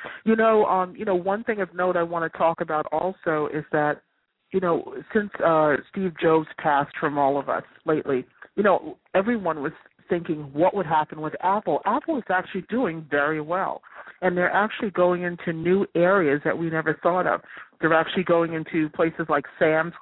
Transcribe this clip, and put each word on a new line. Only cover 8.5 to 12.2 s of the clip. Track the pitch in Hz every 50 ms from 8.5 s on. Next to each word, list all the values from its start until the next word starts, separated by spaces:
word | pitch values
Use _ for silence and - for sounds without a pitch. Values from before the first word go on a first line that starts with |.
| _
you | - 202
know, | 208 185 - - 156 - - _ _ -
everyone | 180 196 220 247 226 190 170 160 156 135
was | 151 165 - - - _ _ _ -
thinking | 190 175 - - 165 151 151 139 135
what | 143 165 185 -
would | 202 185
happen | 151 165 156 151 - - 151
with | 156 156 - -
Apple. | - 180 196 214 208 190 156 143 -
Apple | 190 214 277 - - 320
is | 269